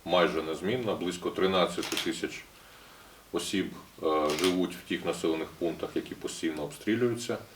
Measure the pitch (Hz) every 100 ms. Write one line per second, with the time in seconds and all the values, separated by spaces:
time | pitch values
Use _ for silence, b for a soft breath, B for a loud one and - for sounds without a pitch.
0 | - 90 82 78 78 78 92 127 110 82
1 | 87 87 87 - 95 95 85 - - -
2 | 87 82 78 - - - B B B B
3 | B B B 85 - 98 87 - - -
4 | 80 78 76 78 92 90 87 - - 82
5 | 87 82 85 80 78 - 85 78 82 82
6 | - - 73 - 82 76 73 - 104 113
7 | 120 117 - 110 -